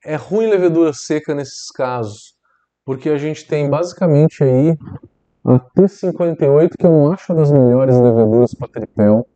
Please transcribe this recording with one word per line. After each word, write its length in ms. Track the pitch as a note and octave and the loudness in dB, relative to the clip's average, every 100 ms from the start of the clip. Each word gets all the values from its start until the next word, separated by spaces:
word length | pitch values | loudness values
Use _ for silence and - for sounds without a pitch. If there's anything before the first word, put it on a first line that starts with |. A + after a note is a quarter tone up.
é 120 | - D3+ | -8 -10
ruim 320 | A#2+ G3 A3+ | -6 -4 0
levedura 440 | G3 F3+ E3 E3 | 0 0 0 0
seca 420 | C#3+ - D3+ D3+ D3 | -2 -6 -8 -6 -8
nesses 340 | C3 - - | -8 -14 -20
casos, 640 | - C3 B2 A2 G#2 - _ _ _ _ _ | -8 -6 -6 -8 -12 -20 _ _ _ _ _
porque 260 | - C3 D#3 | -12 -8 -4
a 80 | D3 | -4
gente 280 | D3+ D3+ - | -4 -10 -8
tem 240 | D3+ C#3+ | -6 -2
basicamente 720 | C#3 F3 - F3+ D3 D#3+ - | -4 -6 -4 0 2 2 0
aí 320 | C#3 B2+ D#3 D#3 - C#3+ - _ _ _ | 0 2 0 -2 -8 -18 -20 _ _ _
a 160 | - B2+ | 0 0
T 280 | B2+ - F#3+ | 0 0 0
cinquenta 580 | - F#3 E3 F3 D#3+ D3 | 0 -8 -4 -4 -2 2
e 40 | |
oito, 280 | C#3+ E3+ - | 2 2 0
que 80 | F3 | 2
eu 60 | |
não 200 | D#3+ C#3+ | 4 2
acho 240 | F#3+ - E3 | -2 -4 -2
das 160 | D3+ | 2
melhores 480 | D3 B2 B2 C3 B2+ | 4 4 2 2 4
leveduras 560 | B2 A2+ A2 A2+ A#2+ - | 4 2 2 2 0 -2
pra 120 | A#2+ | -14
tripel. 580 | - G#2+ - G#2 G#2+ B2 | -12 -12 -2 2 2 -2